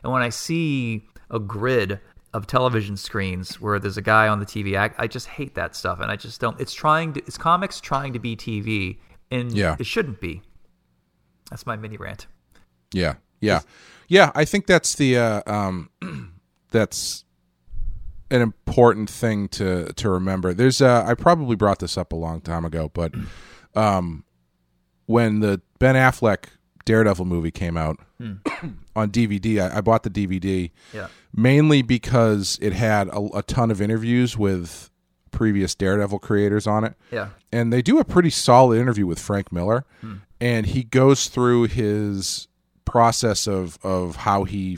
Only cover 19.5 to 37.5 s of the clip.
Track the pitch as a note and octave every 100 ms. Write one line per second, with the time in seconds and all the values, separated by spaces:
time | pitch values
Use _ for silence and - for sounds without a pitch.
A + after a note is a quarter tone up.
19.5 | - F#2+ F2+ D#2 - A2 F#2 F#2 F#2+ F2+
20.5 | F2+ C3 B2+ C3 A#2+ G2+ A#2 - E3+ C3
21.5 | G#2 G2+ G2 F2+ - F2 E2 E2 E2 E2
22.5 | E2+ E2 D#2+ D#2 - E2 B1+ G#2+ - -
23.5 | - _ G#2+ G#2+ F#2+ F2 D#2 - _ _
24.5 | _ _ _ _ _ - A2+ A2+ G#2+ G#2
25.5 | G2 - - B2+ C3 B2+ - A2+ F#2+ -
26.5 | _ _ _ - A2 G#2+ F#2 F2+ F2 E2
27.5 | - F2 E2 D#2 D#2 _ - A#2+ G2+ -
28.5 | - E3 - - A2 G#2+ A2 A2+ G2+ A2
29.5 | G#2 F#2 G#2+ G2+ A2+ A2 G2 G2 F#2 F#2+
30.5 | F#2+ F2 - - G#2+ F#2 - _ - B2
31.5 | C#3 D#3 C#3+ A#2+ B2 - B2+ A2+ G#2 F#2+
32.5 | - G#2 F#2 A#2 G#2 F#2+ G#2 G#2 G2+ -
33.5 | - A#2 G2+ G2+ A2+ A#2 B2 B2 A2 G2+
34.5 | F#2 E2+ - - _ _ _ _ - A2
35.5 | G2+ F#2 - F#2+ G2+ G2+ G2+ - G#2 G#2
36.5 | G#2 G#2+ G#2+ A2 - _ A#2 G2+ - _